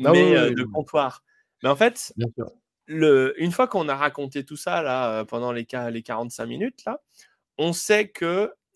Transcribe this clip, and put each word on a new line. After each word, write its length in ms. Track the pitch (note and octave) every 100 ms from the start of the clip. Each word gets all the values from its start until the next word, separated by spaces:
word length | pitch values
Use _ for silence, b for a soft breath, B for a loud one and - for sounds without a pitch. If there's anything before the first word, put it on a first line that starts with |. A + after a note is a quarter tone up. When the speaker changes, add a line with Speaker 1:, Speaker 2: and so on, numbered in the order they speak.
Speaker 1:
Ah 80 | C3
Speaker 2:
mais, 100 | F3+
Speaker 1:
oui, 140 | F3+ D3+
Speaker 2:
euh, 120 | B2
Speaker 1:
oui, 40 |
Speaker 2:
de 80 | B2
Speaker 1:
oui. 80 | A#2+
Speaker 2:
comptoir. 520 | D3+ C#3 D3+ C3 - _ _ _ _
Mais 60 | B2+
en 80 | C#3
fait, 360 | A#3 A#3 - -
Speaker 1:
Bien 120 | A#2 A#2+
sûr. 100 | - - _ _ -
Speaker 2:
le, 480 | D#3 D#3 C3+ C3 C#3+
une 100 | E3+
fois 140 | E3+ B3+
qu'on 200 | G3 D3+
a 80 | C3+
raconté 480 | C#3+ C#3 C#3 C#3+
tout 120 | C3+ D3+
ça, 260 | - F3
là, 380 | D3 B2+ B2 A2
euh, 40 |
pendant 280 | G#2 A#2 B2
les 120 | A#2+
qua-, 260 | A#2 B2+ A#2+
les 120 | A2+
quarante-cinq 440 | A2+ A2+ A#2+ - A#2
minutes, 380 | B2+ A#3 - -
là, 160 | C4+ _ b b b _ -
on 140 | D#3+
sait 360 | E3+ - G#3 G#3
que, 440 | - E3+ F3+ G#3+ - _